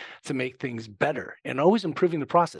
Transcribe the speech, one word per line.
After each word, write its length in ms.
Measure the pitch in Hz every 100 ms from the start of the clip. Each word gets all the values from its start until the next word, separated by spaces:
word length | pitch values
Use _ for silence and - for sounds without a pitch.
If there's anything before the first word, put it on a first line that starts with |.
| - - -
to 100 | 131
make 240 | 127 -
things 280 | 135 113 110
better 480 | 98 143 131 - - 131
and 140 | 127
always 240 | 170 226
improving 360 | 170 - 180 160
the 80 | 135
process? 320 | 170 170